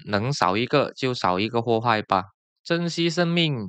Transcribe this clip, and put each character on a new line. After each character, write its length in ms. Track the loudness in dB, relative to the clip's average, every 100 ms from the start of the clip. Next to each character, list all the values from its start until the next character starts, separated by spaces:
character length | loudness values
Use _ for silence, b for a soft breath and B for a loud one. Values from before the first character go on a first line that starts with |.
| -2
能 260 | -2 0
少 220 | 0 2 2
一 80 | 2
个 260 | 0 0 -2
就 180 | -4
少 240 | -2 0 0
一 100 | 0
个 140 | -2
祸 180 | 0 0
害 220 | 2 0
吧。 220 | 2 0 -2 _ _ _
珍 260 | -4 -2 -2
惜 200 | -2 -2
生 180 | 0 0
命， 400 | 2 0 0